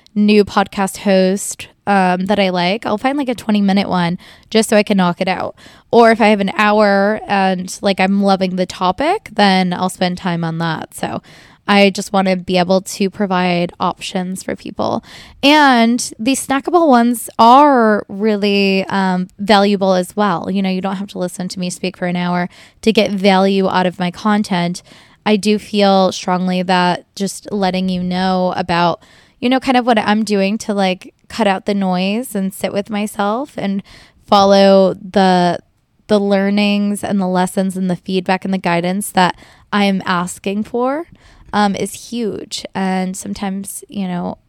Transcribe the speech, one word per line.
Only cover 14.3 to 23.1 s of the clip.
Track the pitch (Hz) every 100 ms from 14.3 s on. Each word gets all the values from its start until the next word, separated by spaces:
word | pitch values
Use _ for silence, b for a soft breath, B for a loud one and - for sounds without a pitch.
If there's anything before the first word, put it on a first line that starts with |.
| 190
for | - -
people. | - - 214 - - B B B
And | 269 302 285 240 233 240 - -
these | 220 262 -
snackable | 277 320 339 330
ones | 240 240 233 - -
are | 226 262 294 254 220 208 -
really, | 196 220 208 202 202 196 190 190
um, | 196 190 180 185 -
valuable | 208 202 202 196 190
as | 185 180 -
well. | 208 165 -
You | 196
know, | 190
you | 185
don't | 190 190
have | 202
to | 185
listen | 180 - 185
to | 190
me | 180
speak | - 185 -
for | 180
an | 175
hour | 175 180 180 B B B
to | 220
get | 220 202